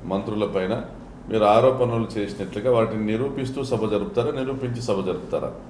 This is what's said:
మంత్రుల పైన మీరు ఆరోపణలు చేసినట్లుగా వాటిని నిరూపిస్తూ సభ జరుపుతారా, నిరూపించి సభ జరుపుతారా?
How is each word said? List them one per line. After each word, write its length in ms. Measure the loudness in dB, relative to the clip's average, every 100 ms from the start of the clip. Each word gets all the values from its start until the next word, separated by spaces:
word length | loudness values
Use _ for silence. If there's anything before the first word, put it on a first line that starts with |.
మంత్రుల 420 | -2 -2 -2 -2 0
పైన 360 | 0 0 -2 -4 -14 -16 -16 -2
మీరు 140 | 2
ఆరోపణలు 640 | 6 8 8 4 2 0 -2 -2
చేసినట్లుగా 540 | -4 -4 -6 -2 2
వాటిని 340 | 4 4 0 0
నిరూపిస్తూ 580 | 0 -2 -4 -4 -4
సభ 280 | -2 0 2
జరుపుతారా, 400 | 0 0 -2 0
నిరూపించి 500 | -2 -4 -4 -4 -6
సభ 240 | -2 -2 0
జరుపుతారా? 460 | -4 -4 -4 -4 -10 -16